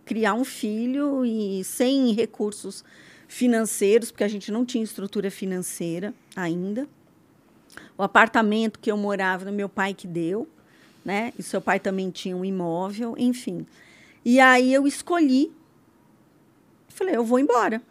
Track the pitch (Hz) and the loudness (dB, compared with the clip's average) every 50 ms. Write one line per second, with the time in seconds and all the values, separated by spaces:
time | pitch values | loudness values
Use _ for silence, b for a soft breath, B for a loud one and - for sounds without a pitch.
0 | _ - 220 220 220 208 208 233 269 262 - - - 214 214 220 233 247 262 285 | _ -8 -4 0 0 2 2 0 -2 -4 -4 -6 -6 -4 -4 -2 -2 -2 -2 -2
1 | 285 285 277 262 254 240 220 220 214 196 196 190 185 - - - 254 254 269 277 | -2 0 0 0 0 0 -2 -2 -2 -4 -4 -4 -6 -6 -2 0 2 2 4 4
2 | 262 240 208 226 226 220 - - 214 208 202 - - 196 196 - b b b b | 4 2 2 2 0 -2 -2 -4 -4 -4 -4 -8 -12 -14 -14 -14 b b b b
3 | b b b b b b - - 240 247 233 226 220 208 - - 208 196 208 233 | b b b b b b -6 0 2 2 2 2 0 -2 -2 0 2 4 4 4
4 | 233 - - - - 208 220 202 - - 208 226 254 247 - 240 220 208 - - | 4 0 -2 -2 -2 -2 -2 -4 -6 -6 -4 -4 -2 -2 -2 -4 -4 -4 -6 -8
5 | 185 196 - 208 185 196 190 - 202 190 185 185 180 - - - 180 170 165 170 | -10 -6 -4 -4 -4 -4 -6 -6 -6 -6 -4 -4 -6 -8 -8 -6 -6 -6 -4 -6
6 | - 208 - - _ _ - 208 180 170 165 180 180 196 208 233 285 294 - _ | -6 -8 -10 -14 _ _ -10 -6 -4 -4 -2 -2 -4 -4 -4 -6 -6 -8 -12 _
7 | _ _ _ _ _ _ _ _ _ _ _ _ B B B B B B B - | _ _ _ _ _ _ _ _ _ _ _ _ B B B B B B B -6
8 | 196 190 - 214 220 226 - 240 226 208 208 220 226 220 - - - 233 208 208 | -4 2 6 6 6 6 4 2 2 2 2 0 0 -2 -4 -4 -4 -2 -2 -2
9 | 202 202 202 196 190 185 185 180 190 196 202 202 202 196 - 226 190 196 190 - | -2 -2 -2 -2 -2 -2 -2 -4 -6 -6 -6 -6 -6 -6 -4 -4 -4 -4 -4 -8
10 | - 180 165 170 170 165 190 220 277 - _ b b b b b b b b b | -10 -8 -6 -4 -4 -2 -4 -4 -6 -8 _ b b b b b b b b b
11 | _ 175 190 202 226 240 - - 170 - - 196 185 - 185 196 - 202 190 190 | _ -6 -4 -4 -4 -6 -8 -10 -10 -6 -6 -4 0 0 0 0 0 -2 -2 -2
12 | 190 185 180 - - 190 180 180 185 190 190 185 175 170 165 170 185 196 202 208 | -4 -6 -8 -8 -8 -8 -6 -6 -4 -4 -4 -4 -4 -4 -4 -4 -4 -6 -6 -6
13 | 240 233 226 - 240 247 247 247 - - 180 - - b b b b b b b | -8 -8 -4 -2 0 0 0 -2 -4 -8 -8 -8 -10 b b b b b b b
14 | b b b b - 240 247 262 262 254 254 254 254 254 262 277 277 285 - - | b b b b 0 4 6 8 8 8 8 8 6 6 4 4 4 2 0 -2
15 | - - 349 349 320 269 254 262 294 - - - _ _ _ _ _ _ _ _ | -4 -2 2 2 4 4 4 4 2 0 -2 -10 _ _ _ _ _ _ _ _
16 | _ _ _ _ _ _ _ _ _ _ _ _ _ _ _ _ _ _ - - | _ _ _ _ _ _ _ _ _ _ _ _ _ _ _ _ _ _ -8 -4
17 | 381 381 320 226 240 220 247 254 277 302 466 240 208 180 220 233 - _ | -2 0 0 0 2 2 2 4 4 4 4 4 2 2 0 -2 -6 _